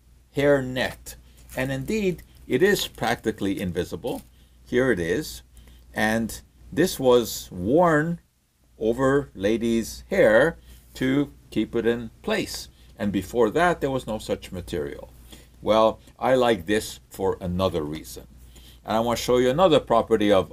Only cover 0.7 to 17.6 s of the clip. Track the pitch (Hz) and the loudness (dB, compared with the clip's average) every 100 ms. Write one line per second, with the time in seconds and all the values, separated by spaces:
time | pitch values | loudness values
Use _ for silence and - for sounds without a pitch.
0.7 | 127 101 - - - - - - - 131 | -4 -4 -6 -18 -20 -20 -20 -14 -8 -6
1.7 | 135 135 220 190 170 - - - 131 196 | -6 -4 -2 -2 -4 -10 -18 -4 2 2
2.7 | 190 - - 113 117 113 104 98 92 95 | 2 -2 -4 -4 -2 -4 -4 -4 -4 -4
3.7 | 87 85 87 117 - - _ _ _ - | -4 -6 -6 -8 -10 -12 _ _ _ -4
4.7 | 120 131 95 82 - - - - - - | 0 2 2 0 -2 -4 -12 -20 -20 -20
5.7 | - - - 110 113 110 - - _ - | -20 -14 -2 0 0 -4 -10 -18 _ -8
6.7 | - 180 - 127 123 110 - - 92 92 | -2 -2 0 4 4 2 -6 -12 -8 0
7.7 | 151 175 151 160 170 _ _ _ _ _ | 2 4 2 0 -6 _ _ _ _ _
8.7 | - 113 120 135 143 139 95 98 110 117 | -6 -2 0 2 2 -2 -4 0 0 0
9.7 | 113 107 - - 190 123 110 160 - - | -2 -2 -10 -4 4 6 6 4 0 -14
10.7 | - - - 131 139 143 - - 110 110 | -20 -16 -6 -2 0 -2 -6 -8 -4 -4
11.7 | 117 113 117 113 - - 208 - - - | -2 0 -2 -4 -12 -6 -4 -4 -8 -16
12.7 | - - - 104 98 92 117 107 135 175 | -20 -20 -8 -4 -4 -2 2 2 4 2
13.7 | 165 143 131 117 110 - 98 - 92 - | 0 -2 -4 -6 -8 -6 -8 -8 -12 -8
14.7 | 87 71 - - - - - - - - | -6 -6 -10 -16 -20 -20 -20 -20 -8 0
15.7 | 110 110 104 - - 120 131 120 104 82 | 4 4 0 -12 -6 0 2 2 0 0
16.7 | 107 - - _ - 95 90 92 90 | -2 -4 -14 _ -6 -4 -4 -4 -2